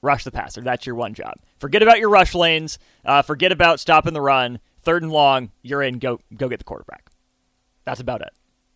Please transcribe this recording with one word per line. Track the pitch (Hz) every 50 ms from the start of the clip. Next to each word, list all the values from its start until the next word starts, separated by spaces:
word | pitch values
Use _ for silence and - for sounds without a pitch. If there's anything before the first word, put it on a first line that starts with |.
| -
Rush | 139 143 139 -
the | 131
passer. | - 123 104 - - -
That's | 120 127 123 123 -
your | 127 120
one | 113 117 - 107
job. | - - - - _ _ _ _ _
Forget | - 139 139 208 214
about | 220 233 220
your | 220 214
rush | 208 202 185 - -
lanes. | 180 170 165 160 160 160 156 - - _ _ _ _ _
Uh, | - 135 143 139
forget | - 151 139 165 185
about | 185 147 175 165 165 139
stopping | - - 165 156 156 170 160
the | 151
run. | 139 139 139 135 127 120 123 113 _ _ _ _ _
Third | 170 165 175 160
and | 160 156
long, | 151 147 139 135 131 127 110 _ _
you're | _ 123 139 143 139
in. | 131 127 120
Go, | 127 131 120 113 _ _ -
go | 104 139 127
get | 123 107
the | -
quarterback." | - - - - - - - _ _ _ _ _ _ _ _ _ _ _ _ _ _ _ _ _
That's | - 131 -
about | 123 113 104 107 -
it. | - _ _ _ _ _ _ _ _ _